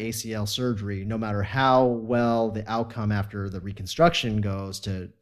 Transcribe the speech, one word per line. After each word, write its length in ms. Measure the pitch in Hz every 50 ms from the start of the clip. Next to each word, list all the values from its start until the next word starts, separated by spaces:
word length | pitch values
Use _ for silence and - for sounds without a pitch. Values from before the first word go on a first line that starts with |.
| 107
A 40 | 113
C 220 | 110 113 - 113 110
L 120 | 107 104
surgery, 580 | 101 - - 127 123 117 101 101 101 101 95 95
no 140 | 101 113
matter 240 | 110 110 107 104 101
how 440 | 98 98 - 135 135 131 131 131 131
well 640 | 123 120 117 110 113 120 120 120 117 117 113 113 110
the 120 | 98 107 107 107
outcome 400 | 113 117 113 113 - 117 107 104
after 380 | 107 101 98 - - 101 98 95
the 100 | 92 92
reconstruction 840 | 85 101 101 - 98 92 - - 160 175 170 - - 117 107 107
goes 380 | 101 101 98 98 98 98 95 -
to, 280 | - 101 95 92 90 87 - _